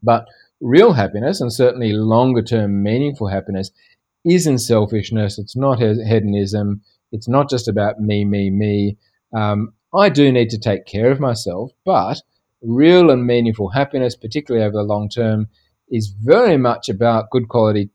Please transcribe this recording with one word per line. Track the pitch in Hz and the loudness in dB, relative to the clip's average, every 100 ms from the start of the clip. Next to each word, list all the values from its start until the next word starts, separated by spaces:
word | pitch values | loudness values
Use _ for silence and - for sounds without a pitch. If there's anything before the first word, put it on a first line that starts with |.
but | 110 117 110 _ _ _ | 2 0 -2 _ _ _
real | 123 139 233 | 2 6 6
happiness, | 147 98 101 123 196 | 4 0 -2 -4 -4
and | 123 | -6
certainly | 110 123 123 117 | 0 0 2 -2
longer | 107 110 113 127 123 | 0 2 2 2 0
term | 110 113 104 101 | 0 -2 0 -2
meaningful | 101 117 147 139 104 | -2 -2 -2 -4 -4
happiness, | 98 95 98 95 _ _ _ _ _ 170 | -4 -6 -8 -8 _ _ _ _ _ 2
isn't | 180 160 131 | 2 2 -2
selfishness. | 110 113 104 110 104 110 104 - | 2 0 0 -4 -4 -4 -4 -6
It's | 101 123 | -12 -4
not | 139 127 | -2 0
he-, | 117 107 | 0 0
hedonism. | 110 113 104 101 98 104 101 101 _ _ _ | 0 0 0 -2 -2 -2 -4 -6 _ _ _
It's | 113 110 | -14 -2
not | 131 143 | 0 0
just | 131 - | -2 -2
about | 104 104 107 | -2 -2 -2
me, | 107 104 101 | -2 -2 -2
me, | 101 98 | -2 -2
me. | 98 104 101 101 104 _ _ _ | -2 -2 0 -2 -6 _ _ _
Um, | 113 107 104 110 _ _ | -4 -2 -2 -4 _ _
I | 185 202 | 2 2
do | 139 143 | 4 4
need | 127 113 | 4 0
to | 113 | -2
take | 113 98 - | -4 -4 -4
care | 101 117 | -2 0
of | 135 | 0
myself, | 135 110 - 90 127 _ - | -2 -4 -6 -8 -10 _ -2
but | 170 95 147 _ _ _ _ | 0 0 -6 _ _ _ _
real | 113 117 156 180 170 | -6 2 6 6 6
and | 131 120 | 4 2
meaningful | 120 117 110 98 | 2 0 -2 -4
happiness, | 110 139 139 127 - | -2 -4 -2 -4 -6
particularly | 113 147 147 120 107 | -10 -10 -4 -2 0
over | 104 | -2
the | |
long | 104 104 104 | -4 -4 -4
term, | 120 113 110 107 _ _ _ _ | -4 -2 -2 -4 _ _ _ _
is | 120 104 98 | -6 -6 -6
very | 113 185 240 151 | 2 4 4 2
much | 123 117 - | 2 -2 -6
about | 98 117 113 110 | -2 0 0 0
good | 131 113 | -4 -2
quality | 120 107 104 101 | 0 2 0 -4